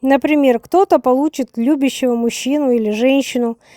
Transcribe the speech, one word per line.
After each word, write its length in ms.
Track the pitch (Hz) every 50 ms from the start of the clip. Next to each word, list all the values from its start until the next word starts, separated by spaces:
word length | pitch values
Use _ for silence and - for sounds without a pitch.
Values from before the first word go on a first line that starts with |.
| -
Например, 580 | 262 269 285 - 302 302 294 285 262 240 233
кто-то 380 | - - - 349 403 - 359 294
получит 580 | - 262 254 262 285 311 - - 262 - _
любящего 580 | 233 233 247 311 285 277 269 - - 262 254 240
мужчину 560 | 233 233 240 - - - 254 277 302 294 262
или 200 | 247 240 220 208
женщину, 680 | 208 214 240 262 269 277 262 - - 254 240 233 233 - _ _ -